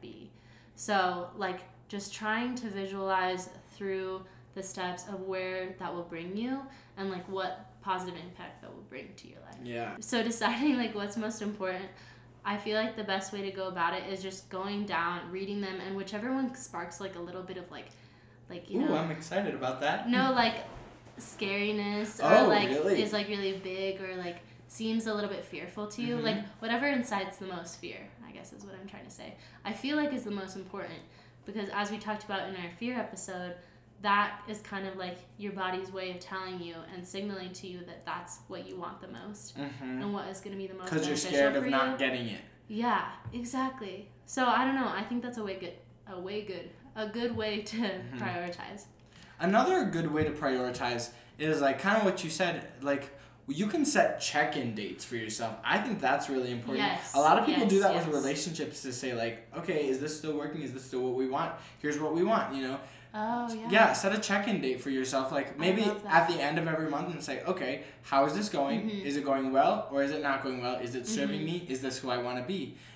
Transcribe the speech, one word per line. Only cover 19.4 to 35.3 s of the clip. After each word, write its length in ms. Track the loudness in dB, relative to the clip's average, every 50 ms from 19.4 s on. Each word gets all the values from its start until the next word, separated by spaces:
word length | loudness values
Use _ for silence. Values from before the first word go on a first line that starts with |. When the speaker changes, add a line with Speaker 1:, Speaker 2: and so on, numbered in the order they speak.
| 0 0 -2
Speaker 2:
about 240 | -2 -2 -2 -2 2
that. 280 | 2 2 2 2 2 2
Speaker 1:
no, 220 | 4 6 6 6 6
like, 320 | 6 4 4 2 -2 -6 -10 -12 -14 -16 -16 -18 -20 -20 -20 -14 -10
scariness 1000 | -8 -8 -4 -4 -2 0 0 0 2 2 2 0 0 0 0 -2 -2 -4 -2 2 6
or, 220 | 10 10 10 10
Speaker 2:
Oh, 20 |
Speaker 1:
like, 220 | 10 8 6 6 4
Speaker 2:
really? 320 | 4 2 4 4 6 4
Speaker 1:
is, 120 | 4 4 2
like, 140 | 0 0
really 260 | 0 -2 0 0 -2 -2 -2 -4
big 380 | -6 -4 -2 -2 -2 -2 -4
or, 140 | -6 -6 -6
like, 200 | -4 -6 -6 -6 -8 -12 -18 -20 -20 -14
seems 400 | -12 -6 -4 -2 0 0 2 2
a 60 | 0 0
little 160 | 0 0 -2
bit 160 | -4 -6 -6
fearful 420 | -8 -8 -8 -8 -8 -6 -6 -6
to 140 | -6 -4 -4
you, 140 | -2 0 0
Speaker 2:
Mm-hmm. 100 | 2 2
Speaker 1:
like, 200 | 2 0 0 -2 -6 -10 -6
whatever 280 | -2 -2 0 2 2
incites 500 | 2 2 2 2 0 0 -2 -2 -4 -6
the 80 | -8 -8
most 340 | -8 -8 -8 -8 -10 -12 -12
fear, 180 | -10 -10 -10 -12 -14 -16 -18 -18 -18
I 40 | -16
guess 220 | -16 -16 -16 -16 -16
is 120 | -16 -16
what 100 | -14 -14 -14
I'm 80 | -14
trying 180 | -14 -14 -16 -16
to 60 | -14
say, 240 | -14 -14 -14 -14 -14 -16 -20 -20 -18 -10 -8
I 80 | -8 -6
feel 240 | -4 -2 0 2
like 160 | 2 2 2 0
is 100 | -2 -2
the 80 | -4
most 240 | -4 -4 -4 -6 -8
important, 440 | -10 -10 -10 -8 -8 -8 -8 -10 -12 -14 -18 -20 -20 -20 -20 -20 -16 -12
because 240 | -8 -6 -6 -4 -2
as 220 | -2 -2 -2 -2
we 60 | -4
talked 260 | -4 -4 -4 -4 -4 -4
about 260 | -4 -4 -4 -2 -4
in 60 | -6
our 140 | -6 -8 -8 -8 -6
fear 180 | -4 -2 -2 -2
episode, 560 | -4 -4 -6 -8 -8 -6 -6 -6 -6 -8 -8 -12 -14 -20 -20 -20 -20 -20 -12 0
that 400 | 2 4 6 6 4 2 -2 -8 -8 -8
is 100 | -10 -10
kind 260 | -8 -8 -6 -6 -6
of, 120 | -6 -6
like, 220 | -6 -6 -8 -8 -10 -14 -18